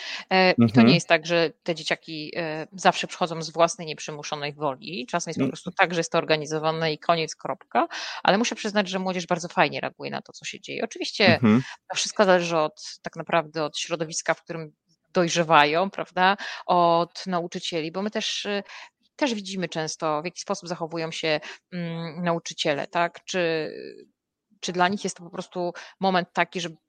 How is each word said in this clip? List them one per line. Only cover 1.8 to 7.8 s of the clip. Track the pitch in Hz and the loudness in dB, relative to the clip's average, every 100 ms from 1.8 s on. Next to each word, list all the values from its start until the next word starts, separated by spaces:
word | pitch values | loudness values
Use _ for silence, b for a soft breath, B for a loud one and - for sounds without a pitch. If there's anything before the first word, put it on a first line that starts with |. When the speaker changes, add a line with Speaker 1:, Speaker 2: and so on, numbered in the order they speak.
| 151 160 - 156 151 - | -4 -4 -6 -10 -8 -6
Speaker 1:
e, | 160 156 151 | -6 -6 -8
zawsze | 190 185 - 180 | 0 2 2 -2
przychodzą | - 175 165 | -4 -4 -4
z | 160 | -4
własnej | 160 165 - 160 | 2 2 2 -10
nieprzymuszonej | 143 - 151 - 151 143 | -10 -10 -10 -8 -6 -6
woli, | 147 151 127 - 196 247 | -4 -4 -4 -8 -10 -6
czasem | 175 170 | -4 -4
jest | - | -2
po | |
Speaker 2:
Mm. | - | -2
Speaker 1:
prostu | - 185 | -4 -4
tak, | - 175 | 0 2
że | 175 | 2
jest | 165 | 0
to | 165 | 0
organizowane | - 156 147 156 156 160 160 | 2 0 0 -2 -2 0 -2
i | 151 | 0
koniec, | - 165 156 - | 0 0 -2 -6
kropka, | 180 - _ 233 | -8 -8 _ -2